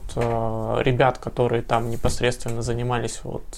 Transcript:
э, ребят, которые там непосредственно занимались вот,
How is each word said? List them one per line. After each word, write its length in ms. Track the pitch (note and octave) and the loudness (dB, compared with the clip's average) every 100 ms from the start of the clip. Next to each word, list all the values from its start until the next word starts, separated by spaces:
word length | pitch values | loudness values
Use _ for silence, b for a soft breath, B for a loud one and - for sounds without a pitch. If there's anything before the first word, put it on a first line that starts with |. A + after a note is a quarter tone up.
| - | -4
э, 680 | - A#2 A#2 A2+ A2 A2+ A#2 | -2 0 0 0 -2 0 0
ребят, 360 | C3 B2 C3+ - | 2 4 4 2
которые 440 | - - A#2+ A#2 | -4 0 2 2
там 280 | - A#2 A#2 | 2 0 0
непосредственно 720 | A#2 B2+ - A#2+ A#2+ A#2 A#2 | 2 2 2 2 0 -2 -2
занимались 580 | A#2+ A#2 B2 A#2+ A2+ - | -2 -2 0 0 -2 -6
вот, 180 | - - - | -8 -8 -8